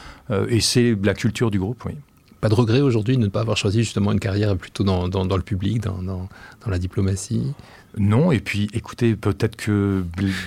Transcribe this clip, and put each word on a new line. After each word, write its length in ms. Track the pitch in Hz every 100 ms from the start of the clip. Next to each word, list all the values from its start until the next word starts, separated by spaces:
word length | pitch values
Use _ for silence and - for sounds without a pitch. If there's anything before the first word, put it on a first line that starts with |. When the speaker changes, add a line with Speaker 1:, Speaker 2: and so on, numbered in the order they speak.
| - - -
Speaker 1:
Euh, 160 | 101 107
et 120 | 117
c'est 360 | - 127 120 107
la 100 | 101
culture 380 | 95 113 - 117
du 80 | 101
groupe, 240 | 92 123 -
oui. 80 | 76 - _ _ -
Speaker 2:
Pas 80 | 110
de 60 | 107
regret 260 | 113 123
aujourd'hui 340 | 143 113 101 131
de 60 |
ne 80 | 101
pas 100 | 104
avoir 160 | 110 104
choisi 280 | 107 107
justement 280 | 110 - 101
une 80 | 107
carrière 380 | 101 101 104 95
plutôt 260 | - -
dans, 240 | 98 90 90
dans, 180 | 98 92
dans 120 | 95
le 60 |
public, 360 | - 95 98 113
dans, 220 | 95 92
dans, 260 | 92 92 92 - - - -
dans 60 |
la 60 | 90
diplomatie ? 760 | 90 - 98 95 - 113 131 143 - - - -
Speaker 1:
Non, 360 | 101 110 180
et 60 | 117
puis 300 | - 101 104
écoutez, 420 | 117 - - 117 104
peut-être 400 | 104 98 110 -
que 480 | - 104 101 95 90 87
l-, 140 | 98 92